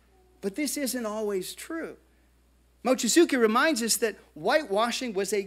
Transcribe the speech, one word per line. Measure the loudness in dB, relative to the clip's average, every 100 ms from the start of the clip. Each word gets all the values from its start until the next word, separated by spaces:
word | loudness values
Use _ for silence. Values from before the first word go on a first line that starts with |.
| _ _ _ _
but | -8 -4
this | -4 -2
isn't | -4 -4 -4
always | -4 -2 -4 -6
true. | -10 -10 -10 -10 -12 _ _ _ _ _ _ _ _
Mochizuki | 0 0 4 4 6 4
reminds | 4 4 2 2
us | 0 0
that | -2 -4 -14
whitewashing | -6 0 0 2 0 0 -2 -4
was | -4 -2
a | -2